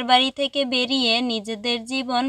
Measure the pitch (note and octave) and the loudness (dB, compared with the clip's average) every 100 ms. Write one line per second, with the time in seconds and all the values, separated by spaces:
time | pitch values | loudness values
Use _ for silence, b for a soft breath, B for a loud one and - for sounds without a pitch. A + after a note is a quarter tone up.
0 | B3 B3+ C4 C4+ C#4 C#4+ C4 B3+ B3 C4+ | 6 4 4 -2 -2 -2 0 0 0 0
1 | A#3+ A3+ B3 A3+ G#3 A3 A#3 A#3+ A3+ C4 | 2 0 0 -4 -6 -6 -4 -4 -4 -6
2 | B3+ B3 | -2 -2